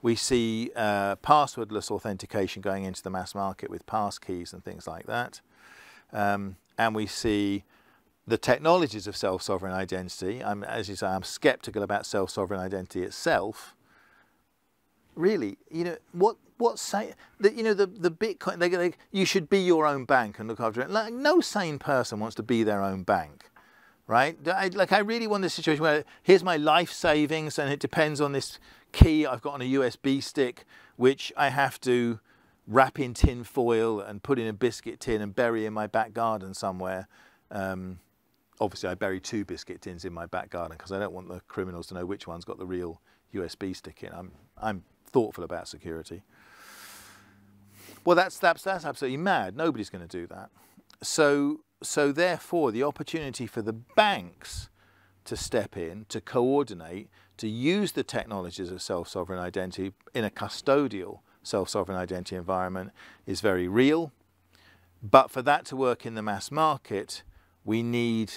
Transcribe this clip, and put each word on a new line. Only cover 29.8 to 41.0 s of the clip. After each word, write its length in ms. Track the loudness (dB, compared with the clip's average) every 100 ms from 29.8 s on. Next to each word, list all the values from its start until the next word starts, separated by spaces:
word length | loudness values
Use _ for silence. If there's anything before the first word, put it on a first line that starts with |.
S 140 | 2 0
B 240 | 0 0
stick, 440 | -2 0 0 0 -20 -20 -20
which 380 | 4 4 4 -4 0
I 120 | 2
have 320 | 4 0 0
to 400 | 2 2 2 -4 _ _ _ _ 2
wrap 320 | 4 4 2
in 120 | -6
tin 300 | 2 2 2
foil 580 | -4 0 4 4 2 0
and 220 | -6 -12
put 160 | -2 -2
in 80 | 0
a 60 |
biscuit 480 | 0 0 0 -12 -10
tin 200 | -2 -2
and 140 | -2
bury 320 | 0 0 2 -2
in 60 |
my 160 | -4 -2
back 260 | 0 -2
garden 400 | -2 -2 -2 -6
somewhere. 540 | -6 -6 -4 -6 -6 -8 _ -20 _ _
Um, 480 | -6 -6 -6 -10 -14 _ _ _ _ _ _
obviously, 280 | -4 -4 -6
I 60 |
bury 240 | -4 -4 -4
two 260 | -6 -6
biscuit 380 | -6 -10 -12 -14
tins 220 | -14 -12
in 80 | -12
my 140 | -12 -8
back 220 | -8 -8
garden 300 | -8 -10 -12
'cause 140 | -8
I 80 | -4